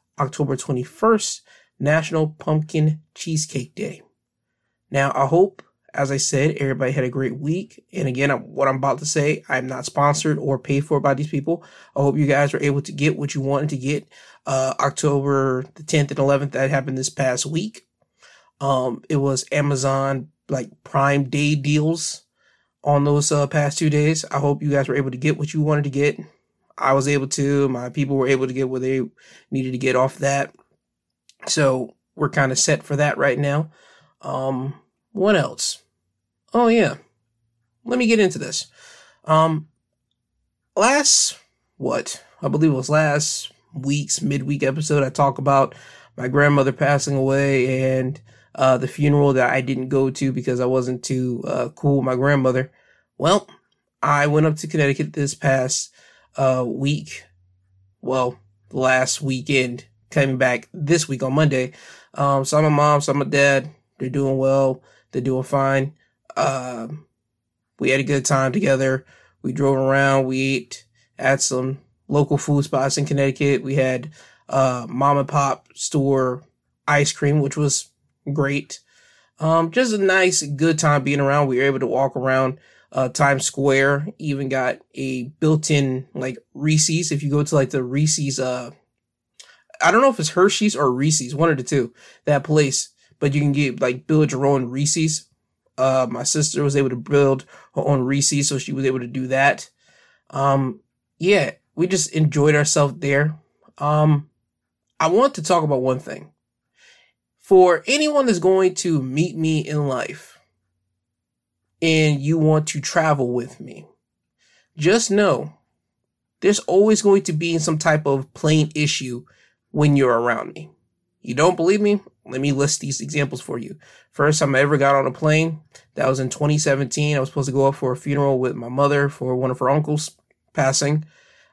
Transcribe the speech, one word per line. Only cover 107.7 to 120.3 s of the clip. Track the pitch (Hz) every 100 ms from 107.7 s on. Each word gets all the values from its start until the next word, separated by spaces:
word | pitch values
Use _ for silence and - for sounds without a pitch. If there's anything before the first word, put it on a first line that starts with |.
| 160 226
anyone | 285 302 294 254
that's | 175
going | 185 190 185 185
to | 175 151
meet | 131 143 175 160
me | 160 156 -
in | 151 143
life | 127 - - - _ _ _ _ _ _ _ _ _ _ _ _ _ _ -
and | 165 160 151 143
you | 143 160
want | 156 156 156
to | 147
travel | - 170 156 143 123
with | 123 - -
me, | - 165 - _ _ _ _ _ _ _ _ 156
just | 156 226 -
know | 202 196 127 151 - _ _ _ _ _ _ _ _
there's | 190 202
always | - 185 214 214
going | 202 196
to | 190
be | 156 170 165
some | 160 156
type | 165 151 143
of | 135 131
plane | - 156 156 151
issue | 151 143 - 127 120 - _ _ _ _
when | 151 147 139
you're | 127 117
around | 120